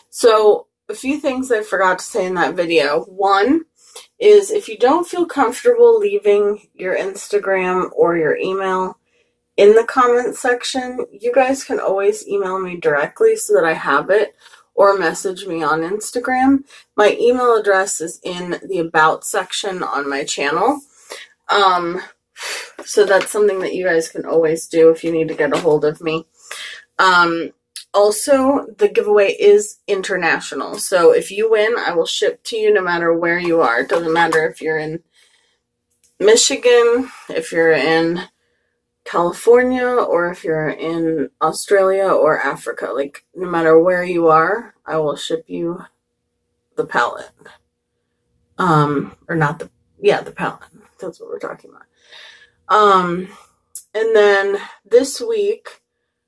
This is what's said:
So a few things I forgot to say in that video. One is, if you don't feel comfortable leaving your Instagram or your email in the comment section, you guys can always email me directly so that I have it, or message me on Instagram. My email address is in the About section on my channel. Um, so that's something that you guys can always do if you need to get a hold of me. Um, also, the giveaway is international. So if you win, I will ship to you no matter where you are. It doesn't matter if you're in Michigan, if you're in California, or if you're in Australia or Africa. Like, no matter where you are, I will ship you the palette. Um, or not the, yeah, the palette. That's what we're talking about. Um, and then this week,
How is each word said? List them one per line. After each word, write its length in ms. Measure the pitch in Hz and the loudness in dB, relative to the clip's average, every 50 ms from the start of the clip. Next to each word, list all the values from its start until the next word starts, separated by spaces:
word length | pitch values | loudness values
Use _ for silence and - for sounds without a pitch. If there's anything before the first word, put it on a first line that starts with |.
| _ _ | _ _
So 560 | - - - 233 220 214 214 214 196 - - _ _ _ _ - | -6 0 2 4 4 6 4 4 4 2 -2 _ _ _ _ -16
a 60 | 208 | -14
few 240 | - - 262 285 294 | -8 -6 -6 -6 -4
things 320 | 294 294 254 254 262 - | -4 -4 -4 -4 -4 -2
I 120 | 247 214 214 | -2 -4 -2
forgot 380 | - - 180 190 185 185 180 | -4 -2 0 0 0 0 -2
to 40 | - | -6
say 220 | - - 226 185 | -6 -6 -4 -4
in 80 | 185 185 | -4 -2
that 200 | 175 165 - 165 | -2 -2 -2 -2
video. 500 | 180 175 165 170 160 143 143 147 165 - | -4 -2 -2 -2 -2 0 -2 -2 -4 -4
One 600 | - 185 185 196 196 196 196 202 247 294 330 320 - _ _ _ _ _ - - _ _ _ | -6 -6 -4 0 0 2 2 2 2 0 0 -2 -6 _ _ _ _ _ -20 -20 _ _ _
is, 320 | - 208 208 208 196 - | 6 6 8 8 6 4
if 180 | - - - - | -2 -6 -6 -6
you 80 | 220 | -4
don't 300 | 208 233 254 294 349 349 | 0 2 2 2 2 0
feel 180 | - - 349 339 | -4 -4 -4 -4
comfortable 760 | 339 - 285 254 233 254 - - 240 240 226 240 233 226 220 | -4 -2 -2 -2 -2 -2 0 2 2 4 6 6 6 6 4
leaving 680 | 208 208 202 202 208 208 202 202 208 202 208 208 - _ _ | 2 0 -2 0 2 2 2 4 2 0 -2 -4 -10 _ _
your 200 | - 180 185 175 | -10 -6 -6 -4
Instagram 960 | 120 - 196 196 - - - - 202 196 196 190 190 185 180 185 185 175 - - | -4 -4 -6 -8 -10 -8 -4 -4 -2 0 0 -2 -2 0 -2 -2 -2 -4 -4 0
or 220 | - 160 170 170 | 0 2 2 2
your 200 | 170 160 147 - | 2 0 0 0
email 640 | - - 180 190 190 190 190 185 185 185 185 202 - _ _ _ _ _ _ _ _ _ _ _ | -2 -2 -4 -4 -4 -4 -2 -2 -2 -4 -6 -8 -14 _ _ _ _ _ _ _ _ _ _ _
in 180 | - 196 202 214 | 4 6 8 8
the 100 | 226 226 | 6 4
comment 520 | - - 269 247 240 240 240 240 - - | 2 0 2 2 4 2 2 0 -2 -6
section, 680 | - - 254 247 240 - - - 269 254 254 247 254 - - | -4 -2 -2 -2 -2 -4 -6 -6 -6 -6 -6 -8 -10 -10 -12
you 220 | - - 214 240 240 | -12 -6 -6 0 2
guys 320 | 269 262 254 277 269 - | 2 2 2 0 -4 -4
can 160 | - 262 - | -6 -6 -4
always 460 | - - 190 196 196 202 214 214 - - | -2 -2 -2 0 0 0 0 -2 -6 -6
email 300 | 196 202 196 185 185 190 | -4 -4 -4 -4 -4 -6
me 180 | 190 180 175 | -6 -8 -8
directly 600 | 170 165 160 147 143 147 151 - - 220 226 220 | -4 -2 0 0 0 -2 -4 -2 0 2 2 2
so 180 | 214 - - 208 | 0 0 2 2
that 100 | 196 165 | 2 4
I 80 | 165 160 | 2 0
have 380 | - - 160 139 143 156 - | 0 -2 0 0 0 0 2
it, 260 | 185 214 202 - - _ _ - - _ _ _ _ | 0 0 0 -2 -6 _ _ -20 -20 _ _ _ _
or 240 | - - 196 196 196 | 4 4 4 4 2
message 480 | 180 160 175 - - 196 185 185 202 | 0 -2 -4 -4 -6 -8 -8 -8 -10
me 160 | 190 170 165 160 | -10 -8 -4 -2
on 180 | 147 151 160 | -2 -2 -2
Instagram. 840 | 165 170 196 214 214 - - 247 247 262 254 254 262 269 277 269 269 - - - _ _ _ | -2 -4 -6 -8 -8 -8 -8 -6 -4 -2 -2 0 2 2 2 2 0 -6 -16 -20 _ _ _
My 220 | - 208 202 - - | 2 4 4 4 2
email 380 | - 240 247 254 247 240 233 | 2 2 2 2 2 2 2
address 440 | 220 208 202 196 190 190 202 - - 156 | 2 2 2 2 2 0 -2 -4 -6 -8
is 180 | 175 180 - - | -10 -10 -12 -10
in 380 | 185 180 180 180 180 170 170 - | -10 -10 -8 -8 -8 -8 -8 -8
the 160 | 170 196 180 | -6 -6 -4
About 460 | 165 165 - 160 156 160 165 - - | -4 -2 2 2 2 2 2 -2 -6
section 580 | - - 208 185 - - - - 202 185 180 165 | -6 -6 -6 -6 -6 -8 -8 -8 -8 -8 -6 -6
on 260 | - 110 139 143 139 | -6 -6 -6 -6 -6
my 160 | 143 139 151 | -6 -6 -6
channel. 580 | 147 - - 143 143 151 170 190 240 294 285 - - _ _ - - - - - - _ _ _ - | -6 -6 -4 -4 -2 -2 0 0 -2 -2 -4 -8 -16 _ _ -20 -20 -20 -20 -20 -20 _ _ _ -2
Um, 540 | 165 202 196 190 180 175 175 170 175 185 185 - _ _ _ _ _ - - - - - - - - - - | 0 2 2 2 2 0 -2 -4 -6 -8 -10 -14 _ _ _ _ _ -14 -12 -10 -10 -10 -12 -14 -18 -18 -16
so 220 | - - 226 202 | -2 0 2 2
that's 240 | 196 196 185 180 - | 4 2 0 0 -2
something 300 | - 214 208 208 190 190 | 0 0 2 2 0 0
that 140 | 185 - - | -4 -6 -6
you 120 | 185 180 | -4 -2
guys 240 | 185 165 165 165 - | 0 0 0 -2 -4
can 160 | - 170 - | -8 -12 -8
always 400 | - - 165 165 156 160 240 - | -2 0 0 0 0 -2 -4 -6
do 240 | - - 165 160 165 | -4 2 6 6 6
if 120 | 165 160 - | 6 4 -2
you 80 | 165 | -4
need 180 | 165 160 160 156 | -2 -2 -4 -4
to 60 | 160 | -2
get 220 | - 156 143 139 | -2 -2 -2 -2
a 40 | 156 | 0
hold 260 | - 165 156 151 147 | 2 2 2 2 0
of 160 | 151 151 - 170 | -2 -4 -4 -6
me. 240 | 160 156 160 160 _ _ _ - - - - - - - - - _ _ - | -6 -6 -6 -8 _ _ _ -20 -18 -16 -14 -14 -16 -16 -18 -20 _ _ 0
Um, 540 | 185 190 180 175 170 170 165 165 160 - - _ _ _ _ - - _ - | 2 4 4 4 4 2 0 -2 -6 -8 -12 _ _ _ _ -20 -16 _ 0
also, 720 | 196 202 208 208 208 - 294 285 269 262 262 285 - - - - | 2 2 2 2 0 0 2 2 2 4 2 0 0 -2 -8 -2
the 120 | - 214 202 | -2 -2 0
giveaway 440 | 202 220 208 208 208 208 202 190 - | 0 0 0 2 2 2 2 2 0
is 460 | - - 202 202 208 208 - - - _ | 2 4 6 6 6 4 -2 -8 -14 _
international. 880 | - 202 190 190 - 196 180 175 160 - 277 - - - 139 117 90 - | -6 -4 -4 -4 -4 -6 -4 -2 -2 -2 -2 -4 -8 -10 -10 -10 -10 -8
So 360 | - - - 196 180 170 160 160 | -8 -4 -2 0 4 6 6 4
if 180 | 151 - - | 4 0 -2
you 200 | 190 202 214 226 | -4 -4 0 2
win, 280 | 220 214 208 220 240 - | 2 2 2 0 -2 -2
I 160 | - 139 175 | -4 -2 -2
will 100 | 170 160 | -2 -2
ship 380 | 165 - - 214 185 - - _ | -2 -2 -2 -2 -2 -2 -4 _
to 120 | - 240 | -10 -6
you 140 | 220 214 214 | -2 0 2
no 120 | 208 202 185 | 2 2 0
matter 280 | 175 175 170 170 165 170 | -2 -2 -2 0 0 0
where 240 | 165 175 170 170 175 | 0 0 -2 -2 -2
you 240 | 175 170 165 165 156 | -2 0 2 2 2
are. 180 | 120 117 120 | 2 0 0
It 80 | 135 - | -2 -2
doesn't 240 | 190 170 170 165 160 | -2 -2 -2 0 0
matter 340 | 170 170 165 156 160 156 | 0 0 2 2 0 0
if 140 | 165 160 - | -2 -4 -6
you're 160 | - 156 160 | -6 -6 -4
in 260 | 156 156 156 156 165 - _ _ _ _ _ _ _ _ _ _ _ _ _ _ _ _ _ _ _ _ _ _ - | -4 -6 -8 -10 -12 -14 _ _ _ _ _ _ _ _ _ _ _ _ _ _ _ _ _ _ _ _ _ _ 0
Michigan, 880 | 185 202 226 240 - - 277 233 - 247 240 240 240 233 233 247 262 262 - - - - | 4 4 4 4 4 0 -2 0 2 4 4 4 4 4 2 0 -2 -6 -10 -18 -16 -10
if 220 | 175 160 165 - - | -8 -8 -8 -4 -2
you're 200 | 170 165 165 160 | 0 2 4 2
in 560 | 156 131 156 160 160 165 165 170 175 - - _ _ _ _ _ _ _ _ _ _ _ _ _ _ _ | 2 2 2 2 2 2 0 -2 -4 -8 -12 _ _ _ _ _ _ _ _ _ _ _ _ _ _ _
California, 840 | - - - 175 175 - - - 220 240 247 247 254 254 254 247 | -6 -4 -2 -2 -2 -4 -2 2 4 4 4 4 2 0 -2 -2
or 440 | 247 247 240 - - - 170 175 175 | -2 -2 -2 -2 0 0 -2 -2 -2
if 140 | 180 - - | -6 -8 -6
you're 240 | 185 160 156 156 151 | -4 -4 -4 -4 -4
in 600 | - - - 160 165 165 165 160 160 160 135 - - _ | -6 -6 -8 -6 -6 -4 -4 -4 -2 -4 -6 -8 -6 _
Australia 680 | 151 156 160 - - - 202 196 190 190 190 196 196 190 | -4 -4 -4 -6 -2 0 2 2 2 2 2 0 0 0
or 300 | 156 110 127 151 151 - | 2 2 2 2 0 0
Africa. 520 | - 139 147 - - - - - - 95 104 | -2 -6 -6 -8 -10 -12 -10 -10 -10 -8 -6
Like, 320 | 127 143 143 - - - _ _ | -6 -6 -8 -10 -16 -20 _ _
no 120 | 170 185 180 | -10 -8 -4
matter 300 | 175 165 165 160 160 165 | -2 0 4 6 6 6
where 260 | 165 180 180 175 180 | 6 4 2 0 -2
you 220 | 180 180 170 170 160 | -2 -2 2 4 4
are, 460 | 156 160 160 175 196 233 240 - _ _ _ | 4 4 4 2 -2 -4 -6 -12 _ _ _
I 140 | - 156 160 | -6 -4 -4
will 180 | 156 147 143 | -4 -4 -6
ship 280 | - - - 165 160 - | -6 -6 -6 -6 -8 -6
you 400 | - 175 175 170 170 175 185 180 - _ _ _ _ _ _ _ _ _ _ _ _ _ _ _ _ _ | -10 -10 -8 -6 -6 -8 -10 -14 -18 _ _ _ _ _ _ _ _ _ _ _ _ _ _ _ _ _
the 80 | - 156 | -8 -8
palette. 460 | 147 - 123 120 110 - - - - _ _ _ - - _ _ _ _ _ _ _ _ _ _ _ _ _ _ _ _ _ _ _ _ - | -4 -2 -2 -2 -2 -4 -10 -14 -18 _ _ _ -20 -20 _ _ _ _ _ _ _ _ _ _ _ _ _ _ _ _ _ _ _ _ -4
Um, 580 | - 175 160 151 147 147 147 139 - - - _ _ | 0 2 4 4 2 2 0 -4 -6 -8 -12 _ _
or 100 | - 170 | -6 -2
not 240 | 165 151 143 160 - | -2 -2 -2 -2 -6
the, 100 | - - _ _ _ _ _ _ | -12 -18 _ _ _ _ _ _
yeah, 220 | - 202 165 123 | 0 0 0 0
the 120 | - - - | -4 -10 -10
palette. 360 | - - 131 - - - _ _ - _ _ _ _ | -8 -8 -8 -10 -12 -18 _ _ -20 _ _ _ _
That's 200 | - - - _ | -16 -16 -14 _
what 120 | - - | -14 -14
we're 80 | - - | -12 -12
talking 320 | - - - - - - | -10 -12 -12 -14 -20 -20
about. 140 | _ _ - _ _ _ _ _ - - - - - - - _ _ _ _ - | _ _ -20 _ _ _ _ _ -20 -20 -20 -20 -20 -20 -20 _ _ _ _ 0
Um, 600 | 185 214 208 208 196 190 180 175 170 180 185 185 - - - _ _ _ _ _ _ - - _ - | 2 4 4 4 4 4 2 0 -4 -6 -8 -12 -16 -20 -20 _ _ _ _ _ _ -18 -18 _ -8
and 200 | 208 220 226 226 | -4 -2 0 2
then 440 | 214 208 208 202 196 196 196 196 202 - - - _ _ | 4 4 4 4 2 0 -2 -4 -6 -8 -12 -18 _ _
this 340 | 196 214 240 277 277 - - | _ 2 2 2 2 -2 -8
week, 640 | 247 220 233 214 202 202 220 - _ - - _ _ _ _ _ _ _ _ _ _ | -6 -4 -4 -2 -2 -2 -4 -6 _ -18 -20 _ _ _ _ _ _ _ _ _ _